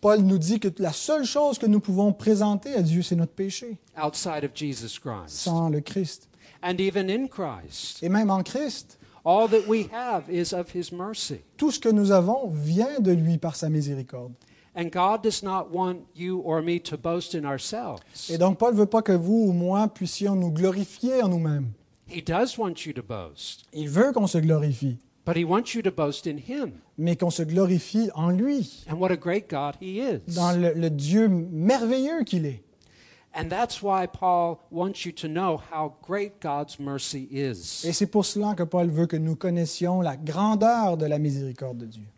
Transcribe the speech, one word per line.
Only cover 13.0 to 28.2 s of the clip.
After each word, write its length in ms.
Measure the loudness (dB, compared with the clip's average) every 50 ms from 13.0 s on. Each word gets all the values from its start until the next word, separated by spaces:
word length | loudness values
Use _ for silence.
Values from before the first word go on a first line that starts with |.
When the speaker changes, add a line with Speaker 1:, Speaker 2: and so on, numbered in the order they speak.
Speaker 1:
de 120 | 2 4 4
lui 260 | 4 4 2 2 0
par 160 | 0 -4 -6
sa 140 | -4 -4 -2
miséricorde. 640 | 0 0 0 -2 -4 -6 -8 -10 -10 -12 -12 -12 -16 _ _ _ _ _ _ _ _
Speaker 2:
And 100 | -6 -6 -4
God 320 | 0 2 2 2 2 2 0
does 200 | 0 -2 0 -4
not 220 | -2 -2 -2 -4 -4 -2
want 260 | -2 -2 -2 -2 -6 -10 _ _
you 240 | -8 -6 -4 -4 -4 -2
or 180 | 0 0 0 0
me 180 | 0 -2 -2
to 160 | -2 -6 -10
boast 380 | -6 -4 -2 -2 -2 -4 -4 -6
in 100 | -4 -4
ourselves. 560 | -4 -4 -4 -6 -6 -8 -6 -8 -8 -10 -12 -14 _ -16 -14 -8 -6
Speaker 1:
Et 80 | 0 4
donc, 200 | 4 4 4 4
Paul 160 | 4 4 6
veut 120 | 6 4
pas 160 | 6 4 2 4
que 100 | 6 4
vous 360 | 4 4 4 4 4 6 4
ou 40 | 4
moi 340 | 4 2 2 2 2 2
puissions 480 | 0 0 -2 -6 -6 -4 -2 0 0 2
nous 160 | 2 2 0
glorifier 720 | 0 2 2 2 2 0 -4 -6 -6 -4 -2 0 2 4 4
en 60 | 4
nous-mêmes. 400 | 2 2 2 0 0 0 -2 -4 -6 -10 _ _ _ _ _ -12
Speaker 2:
He 140 | -12 -10 -4
does 320 | -2 0 2 2 0 0 -4
want 260 | -4 -4 -4 -6 -8
you 60 | -10 -8
to 80 | -10 -8
boast. 640 | -8 -8 -8 -8 -10 -14 -14 -14 -14 -14 -16 -18 _ -10
Speaker 1:
Il 140 | -8 -6 -2
veut 240 | 2 4 4 4 4
qu'on 140 | 2 0
se 120 | 2 2 2
glorifie, 580 | 4 4 4 4 2 0 -2 0 -2 -4 -4 -4 _ _ _ _ _
Speaker 2:
But 100 | -4 -2
he 80 | -2 0
wants 300 | 2 0 0 0 -2 -6
you 80 | -2 -2
to 80 | -2
boast 360 | 0 0 -2 -2 -2 -4 -6
in 120 | -6 -8 -8
him. 340 | -8 -8 -6 -6 -6 -6 -8 -12 _ _ _
Speaker 1:
mais 200 | -2 0 0 0
qu'on 140 | 2 0 -2
se 120 | 0 -2 -4
glorifie 680 | 0 2 2 4 4 4 2 0 0 0 0 0 0 -2
en 160 | 0